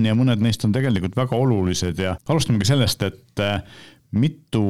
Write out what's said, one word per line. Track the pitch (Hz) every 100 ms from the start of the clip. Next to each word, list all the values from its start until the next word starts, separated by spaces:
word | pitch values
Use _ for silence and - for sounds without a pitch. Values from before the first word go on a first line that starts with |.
| 110
ja |
mõned | 110 127 110
neist | 117 107 107
on |
tegelikult | 120 135 98 90 123
väga | 123 117
olulised | 131 104 90 90 90 80
ja | 95 87 -
alustamegi | 156 123 110 98
sellest, | 139 110 -
et, | 98 - _ -
äh, | 101 101 - - - - -
mitu | 101 151 156 - 113 101